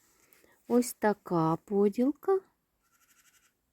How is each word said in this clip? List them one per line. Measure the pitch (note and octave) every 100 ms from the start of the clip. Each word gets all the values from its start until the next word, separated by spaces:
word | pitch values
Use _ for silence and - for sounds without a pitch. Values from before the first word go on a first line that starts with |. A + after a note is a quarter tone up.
| _ _ _ _ _ _ -
Ось | A#3+ B3
така | - G#3+ G3+ - F3 D#3+ E3
поділка. | - G3+ G#3 G3 B3+ - - F#4+ - _ _ _ _ _ _ _ _ _ _ _ _